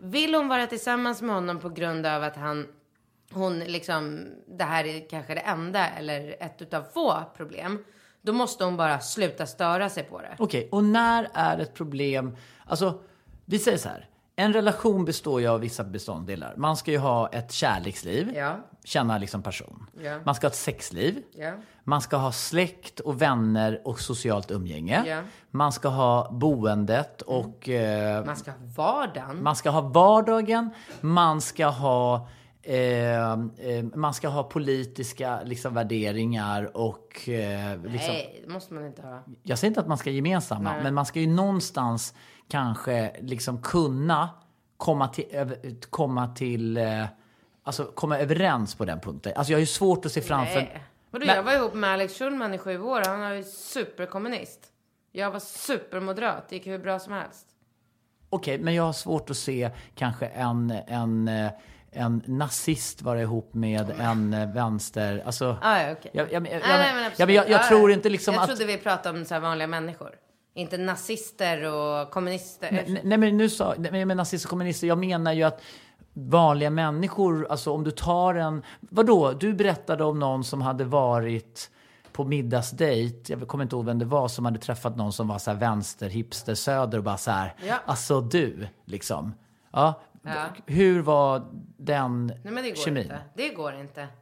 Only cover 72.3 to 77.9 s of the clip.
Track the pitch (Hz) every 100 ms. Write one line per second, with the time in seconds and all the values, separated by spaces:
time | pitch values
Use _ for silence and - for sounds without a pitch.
72.3 | 185 - - 170 190 175 190 190 220 214
73.3 | 208 220 214 190 - 170 190 190 185 170
74.3 | 175 - 175 180 165 170 170 185 170 165
75.3 | 160 160 156 - - - _ - - 131
76.3 | 165 160 147 147 156 160 151 185 202 190
77.3 | 160 156 147 - 156 156